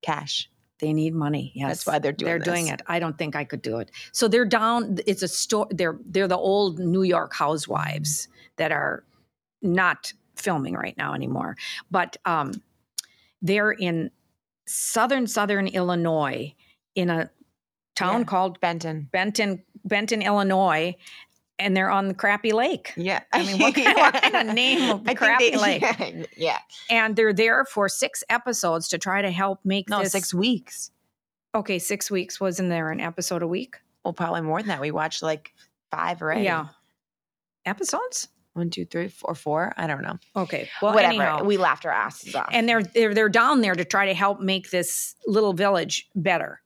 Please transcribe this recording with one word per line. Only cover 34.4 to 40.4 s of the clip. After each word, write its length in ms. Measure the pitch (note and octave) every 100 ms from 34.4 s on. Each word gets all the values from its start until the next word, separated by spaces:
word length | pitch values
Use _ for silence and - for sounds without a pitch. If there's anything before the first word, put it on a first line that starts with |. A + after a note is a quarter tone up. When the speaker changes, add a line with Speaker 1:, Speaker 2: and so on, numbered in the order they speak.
| D#3+ D#3+
Speaker 1:
than 80 | G#3+
that. 100 | D#3
We 120 | C#3+
watched, 300 | D#3 D#3 -
like, 300 | D#3+ D#3 - _ - _ _
five 300 | D#3 E3+ F3
already. 220 | D#3+ E3
Speaker 2:
Yeah. 240 | G3 E3 D#3 _ _ _ _ _ _ _ _ _ -
Episodes? 640 | G3+ F4+ E4 B4+ - - _ _
Speaker 1:
One, 160 | - E3+
two, 160 | E3+ E3+
three, 240 | E3 E3+
four, 260 | - - D#3
four. 380 | - D3+ F3 -
I 100 | D#3+
don't 140 | C#3
know. 160 | - F3 _
Speaker 2:
Okay. 340 | -